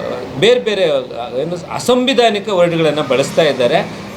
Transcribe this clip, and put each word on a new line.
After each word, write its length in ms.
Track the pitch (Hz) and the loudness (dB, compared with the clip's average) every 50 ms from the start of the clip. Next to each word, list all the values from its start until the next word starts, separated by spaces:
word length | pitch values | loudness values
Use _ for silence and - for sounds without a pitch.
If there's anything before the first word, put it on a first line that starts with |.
| 110 113 120 - - - 131 131 | -8 -8 -8 -8 -10 -10 -4 0
ಬೇರೆ 200 | 147 214 247 247 | 2 2 2 2
ಬೇರೆ, 240 | - 214 208 190 185 | 0 -2 -2 0 0
ಆ, 540 | 165 147 135 127 123 - 117 120 117 113 127 | 0 0 -2 -2 -6 -10 -10 -10 -6 -6 -6
ಏನು 340 | 147 165 180 170 - - 110 | -4 -4 -6 -8 -8 -8 -8
ಅಸಂವಿಧಾನಿಕ 720 | 120 - - 247 254 254 254 269 - 240 226 214 208 196 220 | -6 0 2 2 2 2 2 2 4 4 4 2 0 -4 -2
ವರ್ಡ್ಗಳನ್ನು 540 | 208 180 175 170 165 165 165 151 147 151 151 | 2 2 2 2 2 2 2 2 2 0 0
ಬಳಸ್ತಾ 400 | 135 127 123 - - - - 165 | 0 2 0 0 0 2 2 2
ಇದ್ದಾರೆ. 600 | 151 135 123 127 120 135 180 208 - - - - - - | 2 2 2 2 2 2 2 0 -2 -8 -12 -14 -14 -14